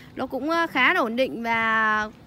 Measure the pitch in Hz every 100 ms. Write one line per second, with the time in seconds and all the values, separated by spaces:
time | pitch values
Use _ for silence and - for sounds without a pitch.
0 | - - 262 262 285 339 330 269 262 359
1 | 240 233 262 185 233 226 226 220 220 214
2 | 214 -